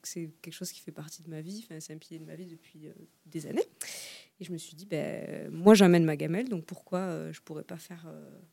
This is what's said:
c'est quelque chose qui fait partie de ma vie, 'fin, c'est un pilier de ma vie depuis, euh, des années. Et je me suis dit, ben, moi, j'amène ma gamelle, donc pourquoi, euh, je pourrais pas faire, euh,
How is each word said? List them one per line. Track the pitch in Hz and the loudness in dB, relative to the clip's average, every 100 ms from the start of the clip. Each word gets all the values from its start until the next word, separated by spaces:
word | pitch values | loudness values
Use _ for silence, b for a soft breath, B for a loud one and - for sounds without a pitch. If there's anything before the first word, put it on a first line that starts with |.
c'est | - 180 160 151 | -12 -10 -10 -12
quelque | - | -18
chose | 160 180 | -12 -12
qui | - | -12
fait | - | -16
partie | 147 156 - | -16 -16 -16
de | 165 | -12
ma | 156 | -12
vie, | 160 208 | -10 -12
'fin, | 226 160 | -12 -14
c'est | - | -14
un | 156 | -16
pilier | - 165 | -16 -16
de | 156 | -14
ma | 160 | -14
vie | 180 | -14
depuis, | 165 - 156 156 | -18 -20 -20 -20
euh, | 165 - _ 160 | -20 -20 _ -12
des | 160 151 | -10 -4
années. | 269 - B B B B B B _ | -2 -2 B B B B B B _
Et | 175 | -10
je | |
me | 170 | -10
suis | - 156 | -10 -18
dit, | 196 | -6
ben, | 156 147 - - - - | -4 -4 -6 -8 -10 -10
moi, | 160 180 | 6 10
j'amène | 214 190 175 160 | 12 12 10 6
ma | 147 | 2
gamelle, | 151 175 262 | -2 -2 -2
donc | 185 160 | -6 -8
pourquoi, | 175 - 180 | -14 -8 -6
euh, | 185 160 160 | -4 -6 -8
je | 156 | -12
pourrais | - 156 - | -14 -14 -12
pas | 160 | -14
faire, | - 170 165 | -14 -18 -16
euh, | 156 147 - 170 | -18 -20 -20 -20